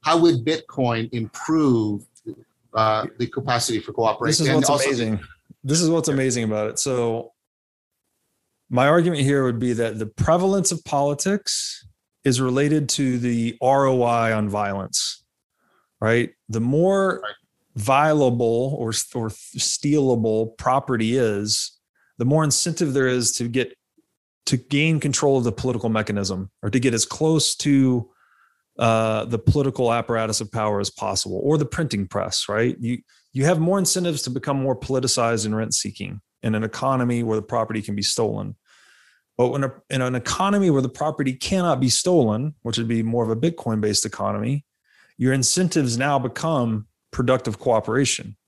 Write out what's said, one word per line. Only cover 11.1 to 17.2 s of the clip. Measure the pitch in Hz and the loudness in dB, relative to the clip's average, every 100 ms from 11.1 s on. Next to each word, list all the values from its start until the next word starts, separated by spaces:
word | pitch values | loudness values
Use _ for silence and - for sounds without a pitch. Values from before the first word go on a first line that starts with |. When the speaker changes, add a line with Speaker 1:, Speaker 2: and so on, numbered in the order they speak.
| 143 - 104 - - - - - _ _ _ | 0 -2 -2 -2 -6 -6 -12 -18 _ _ _
Speaker 2:
is | - 123 | 0 2
related | 131 127 143 156 143 | 2 2 2 2 0
to | - 135 123 | 0 0 0
the | 120 117 117 - | 0 0 -2 0
R | 131 135 139 | 2 4 4
O | 127 | 4
I | 120 117 113 | 2 2 2
on | 110 107 | 2 0
violence, | 104 104 98 95 - - - _ _ _ _ _ _ _ _ | -2 -2 -4 -4 -4 -4 -8 _ _ _ _ _ _ _ _
right? | 110 117 123 _ _ | 0 0 0 _ _
The | 110 | -4
more | 117 143 180 196 190 180 | 0 2 2 2 0 -2